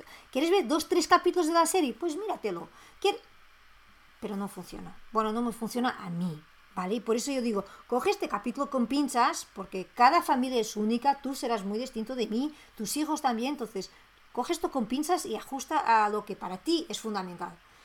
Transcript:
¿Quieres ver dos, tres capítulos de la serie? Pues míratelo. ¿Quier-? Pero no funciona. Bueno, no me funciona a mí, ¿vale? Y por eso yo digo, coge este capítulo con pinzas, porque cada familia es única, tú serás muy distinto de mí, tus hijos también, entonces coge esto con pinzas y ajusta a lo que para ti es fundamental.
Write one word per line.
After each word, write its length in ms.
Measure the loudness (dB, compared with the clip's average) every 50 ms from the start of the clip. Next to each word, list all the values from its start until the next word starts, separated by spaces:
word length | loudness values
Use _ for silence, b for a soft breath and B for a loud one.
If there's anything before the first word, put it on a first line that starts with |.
| -18 B B B B B -2
¿Quieres 180 | 0 2 4
ver 160 | 4 4 4
dos, 220 | 4 2 0 2 2
tres 180 | 2 2 6
capítulos 400 | 6 6 6 6 4 4 4 2
de 80 | 4 4
la 120 | 4 4
serie? 280 | 6 4 4 2 2 0
Pues 220 | -2 -4 -4 -4
míratelo. 520 | -4 -4 -6 -6 -4 -4 -4 -4 -6 -8 B B B B B B -2
¿Quier-? 200 | 0 0 0 0 -6 -18 -20 -20 -20 -20 -20 -20 -20 -20 -20 -20 -20 -20 -20 -20 -20 -20 -16 -12
Pero 160 | -10 -8 -6
no 120 | -6 -6 -6
funciona. 520 | -8 -12 -14 -14 -14 -14 -14 -14 -14 -16 -16 -4 -2
Bueno, 200 | 0 0 0 0
no 100 | 0 -2
me 100 | -2 -4
funciona 380 | -4 -6 -4 -2 0 0 0 -2 -4 -6
a 60 | -6
mí, 320 | -4 -4 -4 -4 -4 -8 -12 -18 -20 -20 -20 -12 -8
¿vale? 220 | -6 -4 -2 -2
Y 40 | -2
por 140 | 0 0 0
eso 160 | 0 0 0
yo 100 | -2 0
digo, 240 | 0 0 0 -2 -2 B B B B
coge 240 | -2 -2 0 2 2
este 180 | 0 0 -2 -4
capítulo 400 | -4 -4 -4 -4 -4 -4 -4 -2
con 200 | 0 0 0 2
pinzas, 580 | 2 2 0 2 2 2 2 2 2 0 -6 -10 -12
porque 320 | -12 -12 -8 -8 -8 -8 -6 2
cada 280 | 6 6 8 8 6 4
familia 380 | 4 2 2 2 2 2 0
es 160 | 0 0 -2
única, 460 | -2 0 0 0 2 2 2 0 2 -2
tú 140 | -6 -6
serás 280 | -4 -2 -2 -2 -2 -2
muy 140 | -4 -4 -4
distinto 380 | -4 -6 -6 -6 -6 -6 -4
de 100 | -4 -4
mí, 260 | -2 0 -2 -2 -2 -4 B B B B
tus 200 | -8 -6 -4 -2
hijos 260 | -2 -2 -2 -2 0 0
también, 300 | 0 0 0 -2 -2 -4
entonces 400 | -4 -6 -8 -6 -8 -8 b b b b b b b -20 -8 -6
coge 200 | -6 -4 -2 -2
esto 200 | -2 -4 -4 -2
con 140 | -2 -2
pinzas 380 | -2 -2 -2 0 0 0 0 0
y 120 | -4 -6
ajusta 680 | -6 -6 -8 -8 -10 -6 -4 -2 0 2 4 6 6 6
a 40 | 4
lo 160 | 2 -2 -4
que 100 | -6 -8
para 240 | -10 -8 -8 -10 -6
ti 260 | -2 0 0 0 0 -4
es 120 | -8 -8
fundamental. 560 | -6 -6 -6 -4 -6 -6 -8 -10 -10 -10 -12 -14 -20 B B B B